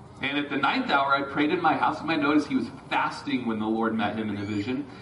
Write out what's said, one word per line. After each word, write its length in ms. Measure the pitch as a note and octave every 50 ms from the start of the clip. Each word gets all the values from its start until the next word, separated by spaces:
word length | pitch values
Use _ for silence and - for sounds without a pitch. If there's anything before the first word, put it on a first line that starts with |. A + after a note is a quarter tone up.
| - - - -
and 160 | B3+ C4+ C#4 -
at 100 | - -
the 80 | D3
ninth 340 | - - - - C4 B3 -
hour 240 | E3+ C#3 C#3 C#3 C#3
I 80 | C#3
prayed 280 | C#3 C#3 - D3 D3 D3+
in 100 | F3+ E3+
my 140 | E3 D#3 C3+
house." 260 | B2 - D3 D3+ -
You 60 | -
might 160 | D#3+ D#3+ D3+
notice 240 | C#3+ C#3+ D3+ D3 C#3
he 100 | - C3
was 140 | B2 G#2+ - - - - -
fasting 580 | D3 C3 C#3+ - - - - C#3+ C3 B2 A#2
when 120 | A2+ A2 G#2
the 80 | A2
Lord 280 | A2 A2 A2+ A2+ G#2+ A2+
met 220 | A2 G#2 - A2+
him 140 | A2 G#2+ G#2+
in 80 | G2+ G2+
a 60 | G2+
vision. 420 | G#2 G#2 G2+ G2+ B2+ B2+ C#3+ - - - -